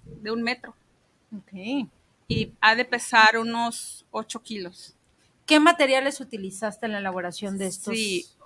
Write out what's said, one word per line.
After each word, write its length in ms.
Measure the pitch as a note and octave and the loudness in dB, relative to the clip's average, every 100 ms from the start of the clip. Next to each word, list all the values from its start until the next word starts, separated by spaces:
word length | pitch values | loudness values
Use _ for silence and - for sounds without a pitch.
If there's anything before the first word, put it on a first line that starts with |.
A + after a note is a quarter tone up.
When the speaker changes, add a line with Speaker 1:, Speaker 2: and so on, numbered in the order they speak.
| - | -20
Speaker 1:
de 240 | - G#3+ | -12 -6
un 140 | A#3 | -4
metro. 320 | A#3 B3 - - _ _ _ _ _ G#3 | -4 -6 -10 -20 _ _ _ _ _ -18
Speaker 2:
Ok. 520 | - F#3+ G#3 C#4 G#3 _ _ _ - | -16 -12 -6 -6 -6 _ _ _ -4
Speaker 1:
Y 240 | A#3 A3 - | -2 -4 2
ha 140 | G#3+ A3+ | 4 4
de 100 | B3 | 0
pesar 540 | A#3+ - A#3 A3 A3+ | -4 2 6 8 6
unos 680 | A3+ A#3 A#3 - - - _ | 0 -2 -4 -6 -12 -16 _
ocho 320 | A3 A3 A3+ | -8 -8 -12
kilos. 520 | - G#3 F3 - - _ _ _ _ _ - | -10 -10 -10 -14 -20 _ _ _ _ _ 2
Speaker 2:
¿Qué 120 | D4+ | 6
materiales 600 | D#4+ E4+ C4+ C4 C4+ C4+ | 6 6 4 2 0 -4
utilizaste 640 | B3+ A3 F#3+ F#3+ G#3+ G#3 A3+ | -10 -10 -10 -8 -8 -6 -6
en 60 | |
la 80 | G3+ | -6
elaboración 580 | G3 F#3 F3 E3+ G3+ G3 | -6 -6 -6 -6 -6 -4
de 80 | F#3+ | -4
estos? 300 | E3+ G#3+ A3+ | -6 -6 -4
Speaker 1:
Sí, 320 | G#3+ F3 - _ | -2 -4 -6 _